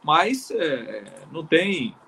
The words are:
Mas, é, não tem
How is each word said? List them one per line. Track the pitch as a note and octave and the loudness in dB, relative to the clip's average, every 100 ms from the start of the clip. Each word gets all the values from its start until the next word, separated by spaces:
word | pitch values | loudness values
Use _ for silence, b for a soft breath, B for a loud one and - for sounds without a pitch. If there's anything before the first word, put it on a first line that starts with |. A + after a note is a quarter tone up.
Mas, | D3 D#3+ G3+ C4 - | 4 4 4 0 -4
é, | A#3 E3 C3 A2+ G#2+ G2 - - | -4 -2 -2 -6 -12 -14 -20 -14
não | D#3 | -12
tem | D#3+ E3 G3 F#3 A#2 - | 2 2 2 -2 -4 -10